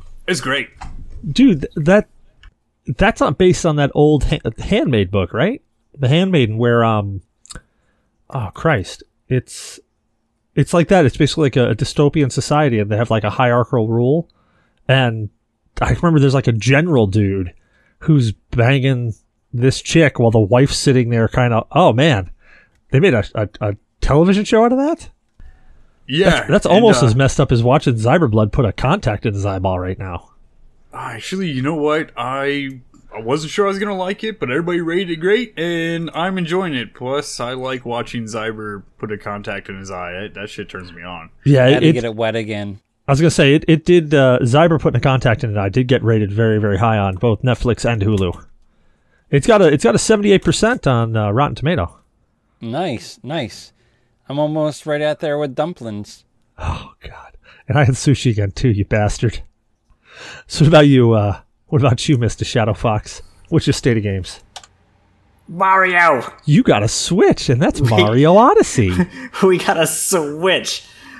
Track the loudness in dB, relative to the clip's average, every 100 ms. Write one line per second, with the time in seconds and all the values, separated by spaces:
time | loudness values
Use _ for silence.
0 | -18 -14 -8 -6 -4 -6 -8 -14 -16 -16
1 | -16 -14 -6 2 4 4 -2 -4 2 2
2 | 2 _ _ _ -20 _ _ _ -10 -2
3 | 0 0 -2 2 2 2 0 0 0 2
4 | 4 4 0 -2 -4 -8 -2 -2 0 0
5 | 0 -2 -2 -2 -2 -4 _ _ _ -4
6 | 0 2 2 2 0 0 2 2 2 0
7 | -2 -8 -14 _ -20 -20 _ _ _ _
8 | _ _ _ -10 -10 -4 -2 0 -2 -12
9 | -20 _ -6 -4 -4 -12 -18 -20 _ _
10 | _ _ _ _ _ -2 0 2 4 4
11 | 4 2 0 0 -2 0 0 -2 -4 0
12 | 0 2 -2 -2 -2 0 2 0 0 -2
13 | 0 -2 -2 0 2 2 0 -2 0 0
14 | 0 0 -4 _ _ _ _ _ 0 2
15 | 2 -2 -8 _ _ _ _ -4 -2 0
16 | 2 4 4 2 0 0 2 2 2 2
17 | 2 2 0 -2 -6 -12 _ _ _ _
18 | 0 2 2 -4 _ 0 2 2 0 -2
19 | -4 -8 _ _ _ -2 0 0 0 2
20 | 2 4 2 4 4 4 2 2 2 2
21 | 2 0 0 0 0 0 0 2 4 4
22 | 2 2 -2 -12 _ _ _ _ _ 2
23 | 2 2 -2 -4 -8 -6 -6 -6 _ _
24 | 0 4 4 2 2 2 2 2 -2 -4
25 | -8 -20 _ -20 -20 -20 -20 -20 -20 _
26 | -6 0 2 2 2 0 4 4 6 6
27 | 4 4 2 2 0 2 2 2 2 0
28 | 2 2 2 2 0 0 -2 -2 -2 -2
29 | -2 -4 -4 -4 -4 -4 -4 -4 -6 -8
30 | -10 -12 -14 _ _ _ -20 _ _ -16
31 | -14 -12 -10 -6 -6 -4 -4 -2 0 -2
32 | -4 -8 -8 -6 -4 -4 -6 -12 -20 _
33 | -20 -12 -4 -4 -4 -2 -2 -2 -4 -4
34 | -6 -6 -8 -8 -6 -4 -2 -4 -2 -4
35 | -4 -4 0 0 -2 -6 -6 -4 -4 -6
36 | -6 -6 -4 -4 -4 -4 -4 -6 -8 -10
37 | -6 -6 -6 -8 -8 -8 -8 -8 -6 -8
38 | -8 -8 -8 -8 -8 -8 -10 -12 -16 _
39 | -10 -10 -10 -10 -10 -12 -12 -14 -12 -12
40 | -10 -10 -12 -14 -14 -14 -14 -14 -16 -18
41 | -16 -16 -18 _ 2 4 4 4 4 2
42 | -2 -4 -2 -2 -6 -8 -10 -12 _ _
43 | -2 0 2 4 4 4 2 0 4 2
44 | 4 4 4 4 2 4 4 2 0 0
45 | 0 2 0 -2 -2 -4 -2 -2 0 0
46 | 2 0 0 0 0 2 0 0 0 0
47 | 0 -2 -2 0 0 -2 0 -2 -2 -2
48 | 0 0 -2 -6 -12 -20 _ _ _ _
49 | _ _ _ 0 4 4 4 4 2 0
50 | 0 0 2 2 2 0 0 0 0 0
51 | 0 -2 -2 0 -2 -2 -4 -4 -4 -10
52 | _ _ _ _ _ _ -10 -6 -6 -8
53 | -12 -18 -12 -10 -10 -12 -20 _ _ _
54 | _ _ -10 -4 -4 -2 -4 -6 -6 -4
55 | -4 -4 -4 -4 -4 -4 -6 -8 -12 -12
56 | -12 -18 _ _ _ -12 -8 -8 -10 _
57 | -20 -20 -20 -20 _ -14 -4 0 2 0
58 | 0 0 0 -2 -4 -2 -2 0 -2 -2
59 | -2 -2 -4 -4 -12 _ _ _ _ _
60 | _ -20 -20 -20 -8 2 6 6 6 6
61 | 4 4 0 -4 -10 _ _ 0 2 0
62 | 0 0 0 -4 -4 -2 -2 -2 -2 -2
63 | -6 -16 -20 _ -4 -2 0 -2 0 -2
64 | -2 -6 -8 -14 _ -20 -20 _ _ _
65 | _ _ _ _ -14 -2 2 4 4 4
66 | 4 2 -2 -8 2 4 4 2 0 -4
67 | -2 2 2 2 0 0 0 0 0 2
68 | 2 4 4 6 6 4 2 0 0 0
69 | -2 -6 -16 -2 2 2 0 -2 -2 -2
70 | -2 -2 -2 -4 -2 -2 -2 -10 -12 -20
71 | -20 -20